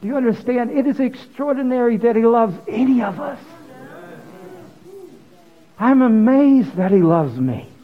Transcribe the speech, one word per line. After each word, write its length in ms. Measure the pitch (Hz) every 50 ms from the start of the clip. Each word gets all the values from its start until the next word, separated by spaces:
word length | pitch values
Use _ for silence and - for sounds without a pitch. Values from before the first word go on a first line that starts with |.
| -
Do 60 | 202
you 80 | 262
understand? 560 | 285 254 233 220 - - - 247 240 240 226 302
It 140 | 294 262
is 140 | 285 254 -
extraordinary 960 | 277 247 - - - - - - 277 294 285 254 277 254 254 254 240 240 233
that 180 | 214 202 240 233
he 120 | 220 226
loves 280 | 226 233 240 226 220 170 - - -
any 340 | - 214 254 262 269 247 226
of 160 | 202 185 156
us. 200 | - - - - - - - - - - 262 - - - - - - - - - - - - 381 381 370 370 359 349 - - - - 339 392 403 370 339 - - - _ - _ _ _ _ _ _ _ _ -
I'm 240 | 196 240 269 262 254
amazed 720 | 247 220 220 214 233 262 269 285 277 277 262 220 175 -
that 140 | 170 185 190
he 80 | 196 196
loves 360 | 175 165 165 170 160 139 113 123
me. 260 | 131 131 120 101 - - - -